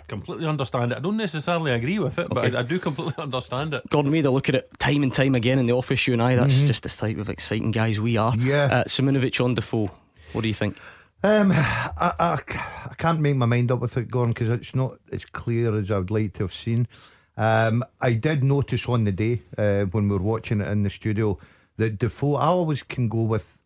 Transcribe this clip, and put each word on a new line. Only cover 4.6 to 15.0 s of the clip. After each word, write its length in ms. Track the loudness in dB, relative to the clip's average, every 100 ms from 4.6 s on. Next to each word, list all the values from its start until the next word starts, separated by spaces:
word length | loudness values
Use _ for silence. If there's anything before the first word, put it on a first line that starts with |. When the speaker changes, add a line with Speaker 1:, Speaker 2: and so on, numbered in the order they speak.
| -2 -4
Speaker 2:
time 240 | 0 2
and 100 | 2
time 220 | 2 2
again 240 | 4 2 2
in 80 | 2
the 80 |
office, 320 | 2 2 0 2
you 80 |
and 80 | 2
I. 140 | 4 4
That's 180 | 6 6
Speaker 3:
Mm-hmm. 100 | 6
Speaker 2:
just 160 | 2
the 40 | -2
type 300 | -4 -4 -4
of 100 | -6
exciting 420 | -4 -2 0 0
guys 280 | 0 0 0
we 160 | 0 2
are. 180 | 2 2
Speaker 3:
Yeah. 260 | 2 2
Speaker 2:
Uh, 200 | 4 2
Simunovic 580 | 2 2 2 2 2 2
on 100 | 0
Defoe. 360 | 0 -2 -2 -4 -6 _ _ -8
What 100 | -4
do 60 | -2
you 60 |
think? 220 | -2 -2 -4 -18 -20 -20 -2
Speaker 3:
Um, 300 | 2 4 6
I, 400 | 4 2 -2 -6 -2 -2 0
I, 200 | 0 0 -6 -10 -10 -12 -14
I 40 | -4
can't 240 | 0 2
make 160 | 2 2
my 80 |
mind 260 | 2 2 2
up 100 | 0
with 180 | -2 -4
it, 120 | -2
Gordon, 220 | 0 0
'cause 160 | 0 0
it's 260 | -2 -2
not 220 | -4 -4 -6